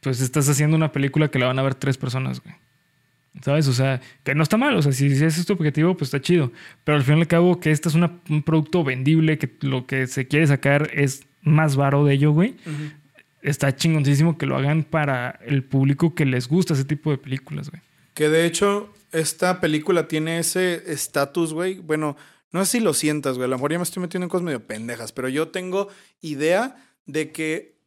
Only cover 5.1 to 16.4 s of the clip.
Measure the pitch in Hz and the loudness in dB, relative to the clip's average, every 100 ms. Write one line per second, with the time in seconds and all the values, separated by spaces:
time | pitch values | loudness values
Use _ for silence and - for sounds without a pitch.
5.1 | 135 160 160 175 196 151 143 165 175 135 | 2 2 0 -2 0 0 2 0 0 -4
6.1 | 143 - 175 131 - - - - 147 131 | -4 2 2 2 -4 -20 -10 0 2 4
7.1 | 151 165 170 175 175 156 151 170 156 175 | 2 4 4 4 2 2 0 2 2 0
8.1 | 175 - 151 147 160 151 185 143 127 131 | -2 -4 -2 2 0 2 0 0 0 2
9.1 | 160 160 151 135 - 139 131 123 135 127 | 4 4 0 -4 -4 -4 -4 -2 -4 -2
10.1 | 139 131 147 160 139 143 143 151 - 143 | -4 0 2 4 4 4 2 0 0 0
11.1 | 131 - _ - 156 156 135 139 143 147 | -2 -14 _ 2 4 4 2 2 4 4
12.1 | 139 147 151 202 269 - 147 151 - _ | 4 4 4 2 -2 -12 -10 -10 -14 _
13.1 | _ _ _ - 147 139 131 165 156 139 | _ _ _ -6 -2 -2 0 0 2 2
14.1 | 143 165 160 139 135 139 156 147 165 147 | 4 2 2 -2 -2 0 0 -2 -2 -2
15.1 | 131 123 - 117 135 131 135 139 139 170 | -2 -4 -10 -4 -2 0 0 2 2 0
16.1 | - 143 127 | 2 0 0